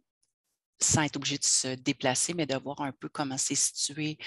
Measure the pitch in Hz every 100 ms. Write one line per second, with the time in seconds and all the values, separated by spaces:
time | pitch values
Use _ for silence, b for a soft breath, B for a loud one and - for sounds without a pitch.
0 | _ _ _ _ _ _ _ _ - -
1 | 147 139 135 143 - - 131 127 135 135
2 | 131 127 - 175 143 135 135 143 139 -
3 | 151 - 143 131 - 139 - - - 147
4 | 151 151